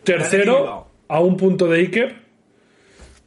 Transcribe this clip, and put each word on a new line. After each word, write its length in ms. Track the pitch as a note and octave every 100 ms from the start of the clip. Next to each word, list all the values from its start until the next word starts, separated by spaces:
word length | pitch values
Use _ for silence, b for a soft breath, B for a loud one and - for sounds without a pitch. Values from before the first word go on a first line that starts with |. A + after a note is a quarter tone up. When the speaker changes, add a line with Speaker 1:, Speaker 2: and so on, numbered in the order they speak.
Speaker 1:
Te 120 | -
has 40 | F3
Speaker 2:
tercero 300 | D#3+ G3 G3+
Speaker 1:
desinflado. 340 | C4 - - - _ -
Speaker 2:
a 140 | D3
un 160 | F3+ F#3
punto 320 | F#3+ E3 F3
de 100 | E3
Iker. 460 | F3+ G3 B3+ - _ _ _ b b b b b b b